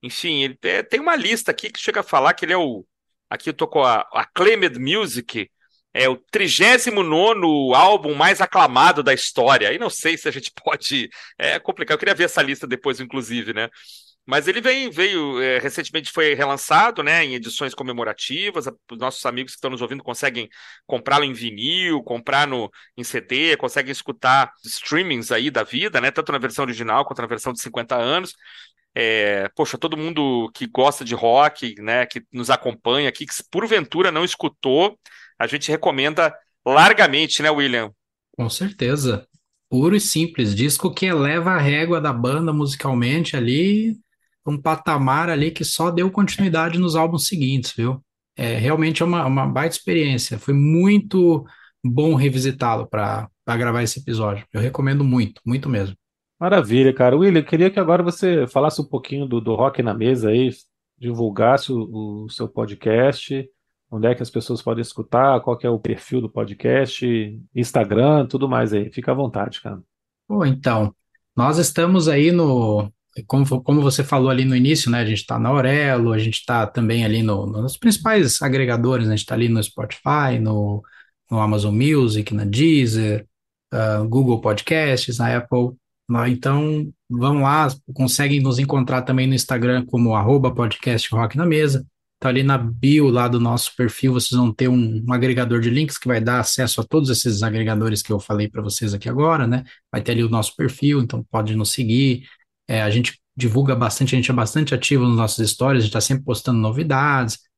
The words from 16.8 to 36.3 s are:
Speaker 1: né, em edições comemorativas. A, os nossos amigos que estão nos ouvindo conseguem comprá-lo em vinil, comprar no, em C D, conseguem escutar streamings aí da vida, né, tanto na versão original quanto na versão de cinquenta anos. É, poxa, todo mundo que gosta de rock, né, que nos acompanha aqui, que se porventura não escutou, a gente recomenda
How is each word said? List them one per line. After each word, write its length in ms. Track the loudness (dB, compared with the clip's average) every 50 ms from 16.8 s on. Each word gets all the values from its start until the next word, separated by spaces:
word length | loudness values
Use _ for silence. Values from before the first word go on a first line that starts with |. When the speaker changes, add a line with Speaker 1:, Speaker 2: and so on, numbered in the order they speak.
| 4 4 0 -2 0
Speaker 1:
né, 220 | 0 2 2 2
em 80 | 0 -4
edições 400 | -8 -10 -10 -8 -6 -6 -6 -8
comemorativas. 960 | -8 -10 -8 -6 -6 -4 -6 -6 -8 -8 -8 -6 -6 -6 -4 -6 -6 -8 -8
A, 40 | -12 _ _ _
os 80 | -12 -6
nossos 260 | -6 -6 -6 -4 -6
amigos 260 | -6 -6 -6 -8 -10
que 60 | -12 -10
estão 140 | -8 -8
nos 100 | -6 -6
ouvindo 200 | -8 -8 -10 -12
conseguem 460 | -10 -12 -10 -4 -4 -4 -4 -4 -12 -12 _ -20 -20 -20 -20 -20 _ _
comprá-lo 380 | -8 -6 -2 0 0 0 0
em 80 | -2 -6
vinil, 680 | -8 -10 -10 -10 -8 -6 -4 -4 -2 -2 -2 -2 -4 -4
comprar 440 | -8 -10 -10 -6 -2 0 0 0 0
no, 240 | -2 -6 -6 -8 _ -18 -20 _ _
em 80 | -14 -14
C 160 | -8 -8 -8
D, 380 | -6 _ -4 -2 0 0 0 0
conseguem 340 | -2 -4 -4 -4 -6 -4
escutar 640 | -8 -12 -10 -12 -14 _ 2 2 4 4 2 0 -4 _ _
streamings 680 | -12 -12 -12 -8 -4 -2 -2 -2 -2 -4 -6 -4 -2
aí 200 | -2 -2 -2 -2
da 140 | -2 -4 -4
vida, 360 | -4 -4 -6 -6 -2 -2 -2
né, 100 | -2 -2
tanto 220 | -2 -2 -6 -4
na 60 | -4 -4
versão 260 | -4 -6 -6 -4 -6
original 400 | -6 -6 -8 -6 -2 0 0 0
quanto 180 | -2 -6 -8
na 60 | -6 -6
versão 240 | -6 -8 -6 -8
de 80 | -10 -8
cinquenta 380 | -12 -10 -8 -10 -6 -4 -4 -2
anos. 360 | -2 -2 -2 -4 -4 -6 -16 _ _ -20 -20 -20 -20 _ _ _ _ _ _
É, 540 | -4 -2 0 0 0 0 0 -2 -2 -4 -6 _ -4
poxa, 200 | -4 -4 -4 -6
todo 200 | -6 -6 -6 -6
mundo 520 | -8 -6 -4 -2 -2 0 0 -2 -4 -6 _
que 140 | -12 -12 -8
gosta 360 | 0 2 2 2 2 0 -8
de 120 | -8 -6
rock, 600 | -2 2 4 4 6 4 4 2 -2 -12 -12 -12 -10
né, 240 | -6 -2 -2 -2 -2
que 180 | -2 -6 -14 -14 _
nos 180 | _ -10 -2 0
acompanha 600 | -2 0 0 -6 -8 -4 _ -2 0 0 0 -2
aqui, 160 | -4 -6 -12
que 100 | -12 -12
se 80 | -12 -12 _
porventura 600 | -6 -6 -2 0 0 0 0 -2 -2 0 0 0
não 140 | 0 0 -4
escutou, 760 | -4 -4 -4 -6 -6 _ _ -2 0 2 2 2 2 0 _ _ -20 -20 -20 -20 -20 _ _
a 80 | -4 -2
gente 240 | -2 -6 -4 -4
recomenda 600 | -4 0 0 0 0 0 0 0 0 2 0 0